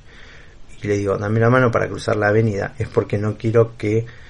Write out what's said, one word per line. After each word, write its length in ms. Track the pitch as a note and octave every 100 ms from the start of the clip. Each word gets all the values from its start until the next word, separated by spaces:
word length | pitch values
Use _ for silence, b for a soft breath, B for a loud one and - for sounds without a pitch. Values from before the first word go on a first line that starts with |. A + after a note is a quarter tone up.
| b b b b b b - -
y 60 | G#2
le 100 | G2+
digo, 200 | G2 G2
"Dame 220 | G#2 A2+
la 100 | A#2
mano 220 | B2+ B2
para 160 | G#2+ G2
cruzar 300 | G2+ A2 G#2
la 100 | G#2
avenida", 460 | G#2+ A2+ G2 - -
es 100 | G#2
porque 300 | A2+ G2+ G#2
no 200 | G#2+ G#2+
quiero 400 | A#2 A#2 A#2 -
que 280 | G#2+ A2 A#2 B